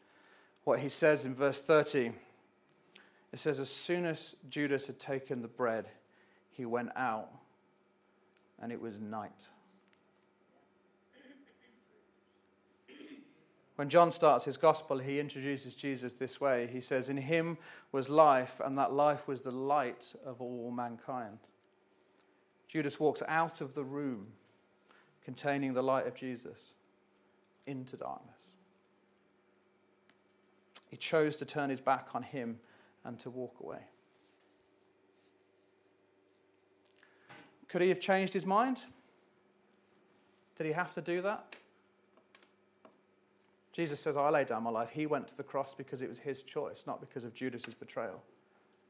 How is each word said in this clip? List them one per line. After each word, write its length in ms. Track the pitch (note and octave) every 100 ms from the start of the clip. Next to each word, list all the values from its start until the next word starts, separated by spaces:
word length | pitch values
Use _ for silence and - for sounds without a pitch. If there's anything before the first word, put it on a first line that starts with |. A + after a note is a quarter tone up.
| _ - - - - _
what 160 | - B2
he 100 | C#3
says 360 | - D#3 D3+
in 100 | C3+
verse 260 | B2+ C#3 C3+
thirty, 520 | - D#3 D3 C#3+ A#2 - - - _ _ _ _ _ - - _ -
it 60 | B2+
says, 220 | D#3+ C3+
"As 100 | C3+
soon 360 | - - F3 E3+
as 280 | D#3 - - C3
Judas 400 | D3+ D3 C3+ C#3
had 100 | B2
taken 440 | - C3+ C3 B2+
the 60 | A#2
bread, 380 | - B2 A2+ G2 - _ _ _ _ _
he 140 | -
went 260 | A#2+ A#2+ A#2+ -
out, 320 | B2+ A2 - - - _ _ _ _ _ _ _ _ _ _ -
and 120 | A#2
it 80 | A#2+
was 180 | A2+ G#2
night." 480 | G#2+ A2 G2+ - - - _ _ _ _ _ _ _ _ _ _ _ _ _ _ _ B3 C4 C#4 - _ B3 A3+ _ _ _ _ _ _ _ _ _ _ - - - - - - _ _ _ -
When 120 | C#3+
John 220 | E3+ E3
starts 340 | E3 D#3 B2+ C#3+
his 100 | B2+
gospel, 420 | D#3+ D#3 - C3+
he 220 | C3 C#3+
introduces 540 | D3 C#3 C#3 C3+ B2+
Jesus 400 | - C#3+ B2+ B2
this 260 | - B2+ -
way. 260 | C#3+ B2 A#2+
He 140 | B2
says, 280 | B2 C3 B2
"In 100 | C#3
him 400 | C3+ E3 E3 E3 - - -
was 160 | C#3 B2+
life, 520 | D3+ D3+ C3 B2+ -
and 120 | C3+ C#3
that 140 | C3+
life 360 | C#3 D3 C#3 -
was 140 | B2+
the 100 | C3
light 640 | B2+ C3+ D3 B2 - - -
of 160 | C#3 A#2+
all 300 | B2 B2 A#2
mankind." 680 | A#2+ A#2+ A2+ - B2+ G#2 A2+ - _ _ _ _ _ _ _ _ _ _ _ _
Judas 320 | D#3 C#3+ -
walks 240 | D3+ D3 -
out 320 | D#3+ E3 -
of 140 | C#3+
the 100 | C#3
room 480 | C3+ C#3+ C#3+ A2+ G2+ - - _ _ _ _ - _ _
containing 520 | - B2+ D3 C#3+ C3+
the 80 | B2+
light 240 | C3 C3 B2
of 60 | -
Jesus 560 | C3 A#2+ - - - - _ _ _ _ _ _ _ _
into 320 | - C3+ B2+ -
darkness. 380 | C2 C2+ - - - - _ _ _ _ _ _ _ _ _ _ _ _ _ _ _ _ _ _ _ _ _ - -
He 80 | B2+
chose 400 | - E3 D3+ D3+
to 80 |
turn 260 | C3+ D#3 C#3
his 100 | C3
back 280 | C#3 B2+ -
on 100 | B2
him 340 | B2 C#3+ A#2 A2 - - - _
and 140 | - A2+
to 120 | B2+
walk 300 | B2+ A#2+ -
away. 200 | C#2+ - - _ _ _ _ _ _ _ _ _ _ _ _ _ _ _ _ _ _ _ _ _ _ _ _ _ _ _ _ _ _ _ - _ - - - _ -
Could 140 | F3+
he 60 | F#3
have 120 | F3+
changed 320 | - F#3+ F#3+
his 120 | F#3+
mind? 380 | F#3 G3+ B3+ B3 - - - _ _ _ _ _ _ _ _ _ _ _ _ _ _ -
Did 100 | D#3
he 60 |
have 200 | D#3 F3
to 60 | -
do 220 | D#3+ F3
that? 340 | F#3+ G#3+ - - - _ _ _ _ _ _ - - _ _ _ - _ _ _ _ _ _ _ _
Jesus 280 | - E3 C#3+
says, 160 | D#3+ C#3+
"I 140 | C#3+
lay 140 | D#3
down 180 | C3+ A2+
my 80 | A#2
life." 200 | A2+ A#2
He 160 | D#3 D3+
went 220 | C#3+ -
to 80 | -
the 80 |
cross 300 | C3+ C#3 C3+
because 280 | - C3+ C3
it 60 | B2+
was 100 | A#2+
his 240 | C#3+ C3
choice, 440 | - D#3 C#3+ - -
not 140 | -
because 240 | C3 C3+
of 100 | A#2
Judas's 400 | A2 C3 A#2 A#2
betrayal. 480 | A2 - - A2+ F2+ - _ _ _ _ _